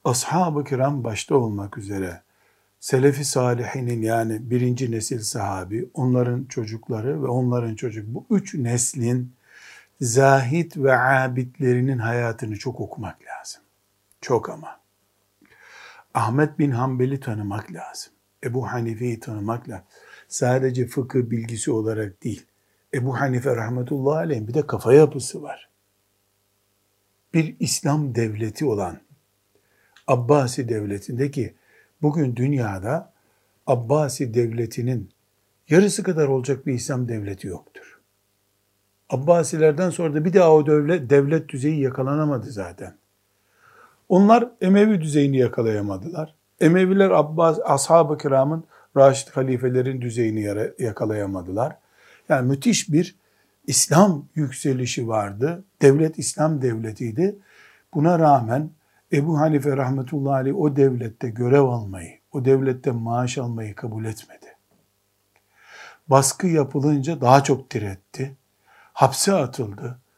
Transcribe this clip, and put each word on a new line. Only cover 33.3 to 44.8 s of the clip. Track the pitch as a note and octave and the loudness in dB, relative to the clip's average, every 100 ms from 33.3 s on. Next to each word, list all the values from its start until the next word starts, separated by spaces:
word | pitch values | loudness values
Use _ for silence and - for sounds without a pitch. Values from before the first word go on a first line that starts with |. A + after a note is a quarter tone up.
| _ _ _ - | _ _ _ -2
Abbasi | B2 A2+ D3 D3 - C3 | -2 2 0 0 -4 -2
devletinin | A2+ A#2 A2+ A2+ A#2 A#2+ B2+ G2 _ _ _ _ _ - | 0 0 0 -6 -4 -4 -4 -6 _ _ _ _ _ 2
yarısı | D#3 G3+ - | 4 4 2
kadar | F#3 D#3+ C#3+ | -2 0 0
olacak | C3+ B2 C3+ - | 0 -2 -4 -4
bir | |
İslam | B2 - C3 B2 | -4 -4 -4 -4
devleti | A2+ G2+ G2 G2 | -6 -8 -10 -10
yoktur. | E2+ - - - _ _ _ _ _ _ _ _ _ _ _ - | -12 -14 -20 -20 _ _ _ _ _ _ _ _ _ _ _ -6
Abbasilerden | C3 C#3+ E3+ D#3 E3 D#3 D3 F#3 | -2 4 4 2 2 4 4 -2
sonra | - E3 | -2 -2
da | D3 D#3+ | 0 2
bir | |
daha | F#3 E3+ | 6 8
o | D#3 D3 | 8 6
devlet, | D3+ D3 F3 B2 | 2 2 0 4
devlet | C#3+ C#3 D#3+ D#3 | 4 4 2 -2
düzeyi | C3+ C#3+ D#3 | -4 -2 0
yakalanamadı | C#3 C3 C3 D3 D3+ C3+ - | -2 -2 -2 0 0 -2 -4
zaten. | G2+ F2+ E2+ - - _ _ _ _ _ _ _ _ _ _ - | -10 -10 -12 -16 -18 _ _ _ _ _ _ _ _ _ _ 2
Onlar | F3+ G3+ A#3+ A#3+ - | 4 6 6 4 -2
Emevi | F#3 G3+ | 4 6